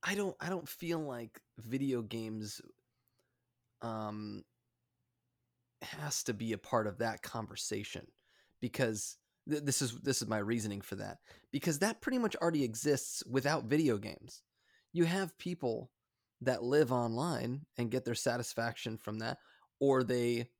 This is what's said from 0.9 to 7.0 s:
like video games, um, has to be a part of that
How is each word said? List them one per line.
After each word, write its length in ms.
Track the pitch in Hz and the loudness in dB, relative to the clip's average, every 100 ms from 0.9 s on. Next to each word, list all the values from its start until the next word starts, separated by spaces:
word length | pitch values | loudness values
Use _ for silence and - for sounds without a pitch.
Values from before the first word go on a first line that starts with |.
| 165 | 0
like 420 | 151 123 113 - _ - | -2 -6 -8 -14 _ -16
video 440 | 110 131 139 123 | -4 0 2 2
games, 600 | 107 113 110 110 107 - - - _ _ _ _ _ _ _ _ _ _ | 0 -4 -4 -4 -6 -10 -14 -20 _ _ _ _ _ _ _ _ _ _
um, 640 | 117 110 107 107 107 101 - _ _ _ _ _ _ _ _ _ _ _ _ _ | -6 -4 -4 -6 -8 -10 -14 _ _ _ _ _ _ _ _ _ _ _ _ _
has 420 | - - 147 - | -12 -8 -4 -4
to 100 | - | -2
be 200 | 107 117 | -2 -2
a 40 | 104 | -4
part 300 | - 123 107 | 0 2 2
of 100 | |
that 240 | - | 0